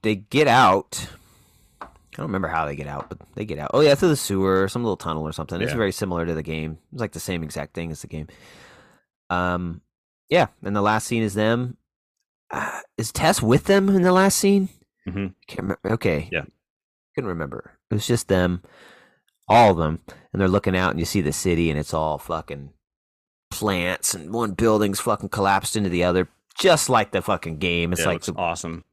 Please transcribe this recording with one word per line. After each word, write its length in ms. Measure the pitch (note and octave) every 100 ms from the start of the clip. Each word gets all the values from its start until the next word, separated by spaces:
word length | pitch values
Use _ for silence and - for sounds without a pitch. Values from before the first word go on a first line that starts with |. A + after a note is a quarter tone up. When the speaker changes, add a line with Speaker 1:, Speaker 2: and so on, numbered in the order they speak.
Speaker 1:
they 140 | A2 G#2
get 320 | - C3+ D3
out. 580 | A#2+ A2+ F#2+ - - - - _ _ _ _ _ _
I 360 | - _ _ -
don't 80 | -
remember 200 | F#2+ D#2+
how 180 | E2 D2+
they 120 | C#2+
get 100 | C#2+
out, 220 | C#2+ -
but 80 | - - -
they 80 |
get 160 | G#2+ D2
out. 120 | D2
Oh, 80 | C3+
yeah, 120 | D3+
through 140 | C#3+ F3+
the 80 | C#3+
sewer, 540 | - G2 F#2+ F#2+ F#2+
some 140 | A#2+ A#2
little 100 | F#2
tunnel 280 | E2 D#2 D2+
or 60 |
something. 280 | D#2+ D#2+ F#2
It's 100 | A2+
Speaker 2:
Yeah. 40 | C3
Speaker 1:
very 140 | G2+
similar 340 | - G2 E2+ E2
to 80 |
the 100 | D#2+
game. 340 | D2+ D#2+ D#2 D#2 _
It's, 80 | B2+
like, 100 | A2
the 80 | E2
same 240 | - F2
exact 300 | D#2 D#2 D2
thing 180 | - E2+
as 100 | D#2
the 60 | -
game. 200 | D#2 D2+ - - - - - _ _ _ _ _
Um, 520 | F2+ F2+ F2+ F2 E2+ _ _ _ _ _
yeah, 180 | E3+ C3 _
and 100 | G2
the 80 | G#2
last 260 | G2+ A2 -
scene 160 | A#2
is 100 | A2
them. 420 | G2+ G#2+ A#2+ B2 - _ _ _ _ _ _ _
Uh, 300 | C#2 - - - -
is 140 | A2+
Tess 300 | - - G3+
with 240 | A2 C3+ -
them 240 | G3 G3
in 120 | G3
the 100 | F3+
last 240 | F3+ G3 -
scene? 320 | G3 G3+ F#3+ _ _ _ -
Speaker 2:
Mm-hmm. 220 | F#2 G2 - -
Speaker 1:
Can't 120 | -
remember. 160 | F#2+ G2+ G2
Okay. 380 | A2+ G2 D2+ D#2
Speaker 2:
Yeah. 140 | E2 - _ _ _ _ _ _ -
Speaker 1:
Couldn't 120 | A#2
remember. 400 | E2+ C#2+ - - _ _
It 40 | G#2
was 120 | -
just 220 | A#2 -
them, 340 | F#2+ F2+ F2+ - _ - - _ _ _ _ -
all 220 | A2 A2
of 60 | E2+
them, 220 | D#2 E2 - - _
and 80 | F#2+
they're 60 | F#2+
looking 300 | G2 - F#2
out, 140 | F#2
and 80 | -
you 60 | E2
see 140 | G#2
the 140 | D2
city, 360 | - F#2+ E2 E2
and 80 | D2
it's 160 | D2
all 240 | D#2+ D#2 D2
fucking 520 | - D#2+ - C#2+ C#2 _ _ _ _ _ _ _ _
plants, 640 | - G#2 F#2 F2 F2+ -
and 180 | F#2 D#2
one 200 | A2+ A2+
building's 480 | F2+ A2+ G#2+ G#2 G2
fucking 280 | - G#2 G2
collapsed 460 | - G2 G2 - A2+
into 140 | G2
the 160 | F2 F2
other, 240 | F2+ F2+ _ _ -
just 320 | G3 D#3 -
like 220 | A#2+ G#2
the 100 | F#2+
fucking 360 | G2 F#2+ E2 D#2
game. 340 | F2+ E2+ E2+
It's 80 | F2
Speaker 2:
Yeah, 60 | F#2+
it 20 |
Speaker 1:
like 80 | E2+
Speaker 2:
looks 120 | -
Speaker 1:
the 80 | D#2+
Speaker 2:
awesome. 500 | E2+ E2 E2+ E2+ _